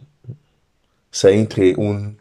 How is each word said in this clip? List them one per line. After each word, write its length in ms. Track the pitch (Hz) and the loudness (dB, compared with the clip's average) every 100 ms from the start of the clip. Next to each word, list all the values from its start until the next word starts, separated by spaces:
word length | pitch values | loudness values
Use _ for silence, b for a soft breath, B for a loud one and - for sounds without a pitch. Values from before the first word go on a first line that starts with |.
| - _ 123 127 _ _ _ _ _ _ _ | -20 _ -20 -20 _ _ _ _ _ _ _
Să 200 | - 98 | 0 2
intre 460 | 101 110 - 92 90 | 2 0 0 0 2
un 380 | 104 101 104 107 | -2 -4 -8 -14